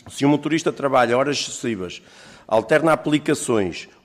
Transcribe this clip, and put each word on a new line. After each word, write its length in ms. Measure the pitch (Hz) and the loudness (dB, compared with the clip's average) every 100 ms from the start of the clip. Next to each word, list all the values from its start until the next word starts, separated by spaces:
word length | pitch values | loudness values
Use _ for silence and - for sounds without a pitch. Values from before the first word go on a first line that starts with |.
| - | -18
Se 140 | - | -2
um 40 | 139 | 2
motorista 440 | 147 147 160 175 | 2 0 -2 -2
trabalha 440 | 143 135 131 117 123 | -2 0 2 4 2
horas 220 | 143 131 | 0 -2
excessivas, 640 | - - 123 104 90 - - - - - - | -6 -6 -6 -4 -6 -12 -20 -20 -20 -20 -2
alterna 460 | 110 - 156 160 | 0 2 2 4
aplicações, 960 | 151 156 151 147 143 - 113 92 - - _ | 2 0 -2 0 -2 0 0 0 -4 -14 _